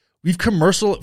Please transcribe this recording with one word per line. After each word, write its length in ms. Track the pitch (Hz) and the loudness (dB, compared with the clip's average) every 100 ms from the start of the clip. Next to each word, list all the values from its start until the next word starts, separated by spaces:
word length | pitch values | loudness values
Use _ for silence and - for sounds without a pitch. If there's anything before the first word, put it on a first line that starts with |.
| _ _ | _ _
we've 140 | 170 175 | -4 -2
commercial-, 680 | 233 185 170 185 214 190 | 0 2 2 2 -2 -4